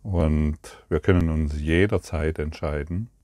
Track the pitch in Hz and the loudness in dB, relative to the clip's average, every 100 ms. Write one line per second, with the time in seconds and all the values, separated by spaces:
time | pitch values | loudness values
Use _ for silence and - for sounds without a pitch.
0 | 107 90 78 78 76 76 - - _ 80 | -2 0 2 2 0 -2 -10 -20 _ -2
1 | - 90 82 78 76 76 73 82 101 - | 4 4 4 0 0 -2 0 2 4 0
2 | - 82 78 80 76 78 78 76 73 85 | -4 -4 -2 -2 -6 -6 -6 -4 -4 -6
3 | 117 _ | -8 _